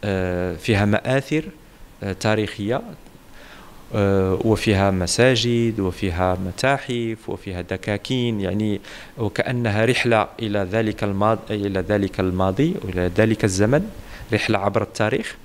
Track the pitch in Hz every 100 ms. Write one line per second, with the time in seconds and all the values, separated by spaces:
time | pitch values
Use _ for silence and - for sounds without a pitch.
0 | 104 95 92 90 90 87 - 104 104 104
1 | - 135 - 151 156 - - - - -
2 | 98 92 113 107 104 - 101 127 233 160
3 | - - - - - - - - - 107
4 | 101 98 95 92 113 107 - 98 98 95
5 | 90 - 123 123 120 117 117 110 95 90
6 | 98 85 92 92 92 - 131 139 - 120
7 | 117 110 - - - 90 87 95 - 104
8 | - 127 120 107 95 98 107 101 - -
9 | - - 110 - - 123 117 104 113 123
10 | 120 113 101 - 113 101 95 107 110 104
11 | 104 98 104 113 - 107 101 95 87 104
12 | 98 - 95 92 95 95 156 - 98 90
13 | 90 87 110 110 110 95 107 143 214 -
14 | - - - 107 - 107 101 101 101 -
15 | 107 127 226 -